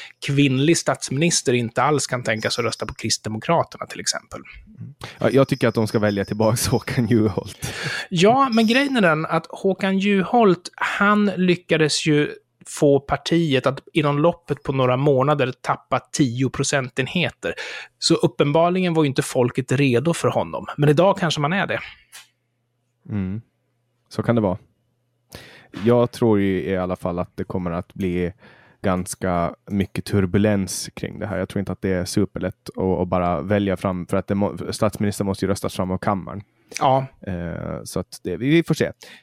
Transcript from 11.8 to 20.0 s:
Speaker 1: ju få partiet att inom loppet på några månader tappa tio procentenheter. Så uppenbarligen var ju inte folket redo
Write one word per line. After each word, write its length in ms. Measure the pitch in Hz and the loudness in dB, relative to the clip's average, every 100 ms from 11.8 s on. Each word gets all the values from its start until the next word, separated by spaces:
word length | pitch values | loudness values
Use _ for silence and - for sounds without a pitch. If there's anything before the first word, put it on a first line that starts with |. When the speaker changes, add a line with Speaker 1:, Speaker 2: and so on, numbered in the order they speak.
| 151 - 160 | 2 2 2
Speaker 1:
ju 240 | 147 147 - _ _ - | 2 2 -4 _ _ -16
få 340 | - 147 139 | 2 4 4
partiet 640 | - 139 - 165 165 127 131 | 2 -4 0 0 2 2 2
att 140 | 135 - | -2 -2
inom 260 | 170 143 143 | 0 2 2
loppet 440 | 170 175 - 143 | 2 0 -4 -6
på 100 | - | -4
några 240 | 135 127 127 | 0 2 2
månader 560 | 147 131 135 147 123 - | 2 4 2 2 -2 -4
tappa 400 | - 131 _ 127 - | -4 -6 _ -4 -2
tio 360 | - 135 120 127 | 0 0 0 -2
procentenheter. 1040 | - 131 143 127 - 131 180 147 - 85 - - - - _ | -2 -2 -2 -2 -4 -4 -2 -2 -4 -8 -8 -10 -14 -16 _
Så 160 | - | 0
uppenbarligen 800 | 165 160 - 143 156 170 185 185 | 2 2 0 2 2 2 2 0
var 80 | 160 | 2
ju 40 | 147 | 2
inte 140 | 131 | 0
folket 500 | - 135 120 - 127 | -2 0 0 0 -2
redo 420 | 131 139 117 | 2 2 2